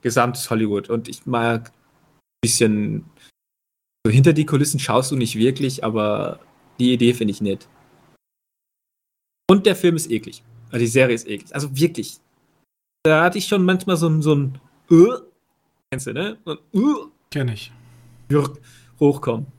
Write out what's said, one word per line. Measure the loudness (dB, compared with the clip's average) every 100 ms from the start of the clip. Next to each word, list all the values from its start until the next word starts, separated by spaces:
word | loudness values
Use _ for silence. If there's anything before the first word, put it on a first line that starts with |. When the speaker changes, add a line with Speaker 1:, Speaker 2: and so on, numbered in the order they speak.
Speaker 1:
Gesamtes | -2 0 0 -2 -4
Hollywood. | -2 0 -2 -4
Und | -6 -6
ich | -14 -6
mag | -2 -2 -2 -8
ein | _ _ _ _ _ _ _
bisschen, | -4 2 2 0 -2 -6 -10 _ _ _ _ _ _ _ _ _ 2
so |
hinter | 4 6
die | 4 0
Kulissen | 0 0 -4
schaust | 0 0 0
du | -4
nicht | -4 0
wirklich, | 0 0 -4 -4
aber | -4 -2 -2 -2 -6 -10 _ _ _ _
die | 0
Idee | 2 2
finde | 2 -4
ich | -4
nett. | -4 -6 -10 _ _ _ _ _ _ _ _ _ _ _ _ _ _ _ _ _ _
Und | 2 4
der | 0
Film | 0 0
ist | -4
eklig. | -6 -8 -20 _ -20 -8
Also | -2
die | 0
Serie | 2 2 0
ist | -4
eklig. | -12 -10
Also | -10 -8 -2
wirklich. | -2 -2 -10 -12 _ _ _ _ _ _ _ _
Da | 2 4 2
hatte | 0
ich | -2
schon | 0 2
manchmal | 0 0 0
so | 0
ein, | 0
so | 2 2
ein, | 0 -6 _ _ _
äh, | 6 6 4 -10 _ _ _ _ _ _
kennst | -10 -8
du, |
ne? | -6 -6 -8 -12
So |
ein, | -12 _
äh, | 0 0 0 -4 _ _
Speaker 2:
Kenn | -6 -4
ich. | -6 -12 -20 -20 -20 -20 -20 -2
Speaker 1:
Wirk-, | -2 -2 -8 _ -20 _ _
hochkommen. | 2 2 -4 -6 -8